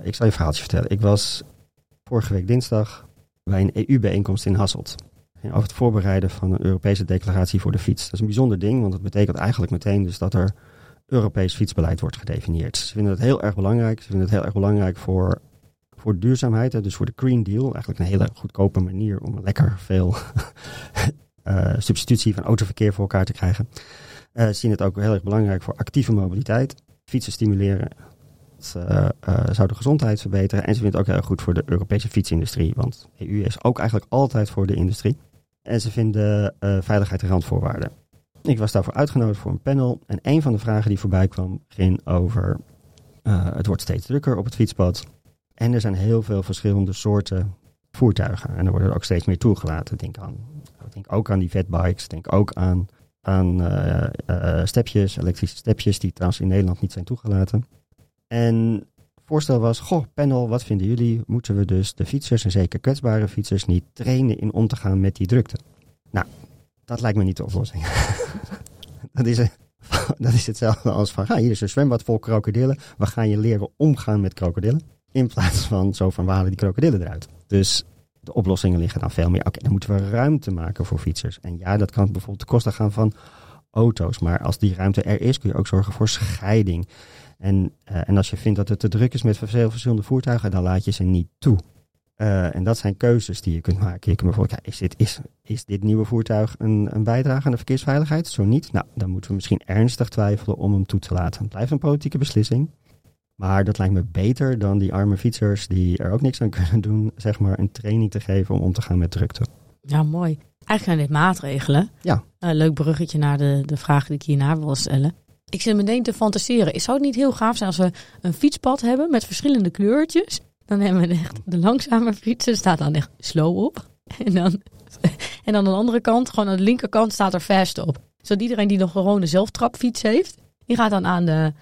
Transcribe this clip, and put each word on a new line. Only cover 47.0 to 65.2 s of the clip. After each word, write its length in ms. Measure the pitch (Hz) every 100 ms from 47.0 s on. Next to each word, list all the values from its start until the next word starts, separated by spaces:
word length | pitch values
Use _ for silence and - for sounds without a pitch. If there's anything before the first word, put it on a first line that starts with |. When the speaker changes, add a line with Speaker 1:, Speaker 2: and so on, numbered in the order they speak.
| 107 104 98 92 98 - _ _ _
Speaker 1:
voertuigen. 640 | - 123 - 95 98 - 87
En 80 | 92
er 60 |
worden 180 | - 92
er 60 | -
ook 80 |
steeds 220 | - 90 -
meer 120 | 87
toegelaten. 600 | 117 98 82 80 - -
Denk 200 | - -
aan, 180 | 95 - 117 151 - _ -
denk 240 | 101 -
ook 180 | 101 104
aan 80 | 95
die 100 | 90
fatbikes. 580 | 98 92 87 90 90 -
Denk 260 | 160 -
ook 200 | 98 101
aan, 340 | - 92 90 95 _ _ _
aan, 400 | - 95 90 90
eh, 960 | 87 95 90 85 - - - 87 85 82
eh, 60 | 85
stepjes, 520 | 123 117 104 98 -
elektrische 400 | 87 87 95 -
stepjes, 420 | - 107 104 98
die 140 | 92
trouwens 280 | - 90 -
in 60 | 95
Nederland 340 | 95 92 90
niet 100 | 98
zijn 140 | - 87
toegelaten. 600 | 123 110 98 92 107 120 _ _ _ _ _ _
En 460 | 117 117 113 113 107 - _ _ _
het 80 | -
voorstel 340 | 151 147 123
was, 200 | 117 117
"Goh, 240 | - 175 123
panel, 340 | - 143 127 120
wat 140 | 120
vinden 240 | - 101 95
jullie? 340 | 120 120 113 -
Moeten 320 | 117 - 101
we 80 | 92
dus 280 | 92 95
de 120 | - -
fietsers, 380 | 139 - 117 98
en 60 |
zeker 280 | 95 90 -
kwetsbare 480 | - 139 120 110 104
fietsers, 380 | 107 101 98 -
niet 180 | 90 -
trainen 440 | - 123 127 131 -
in 140 | 107
om 140 | 113 110
te 80 | 120
gaan 240 | 101 95
met 160 | 95
die 120 | -